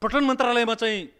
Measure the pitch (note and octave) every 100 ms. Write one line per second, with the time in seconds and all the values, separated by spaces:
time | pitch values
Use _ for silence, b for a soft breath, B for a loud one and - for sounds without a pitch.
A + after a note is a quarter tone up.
0 | A3 B3 C#4 B3+ B3 A#3+ A3+ A3+ A3+ G#3
1 | D#3+ -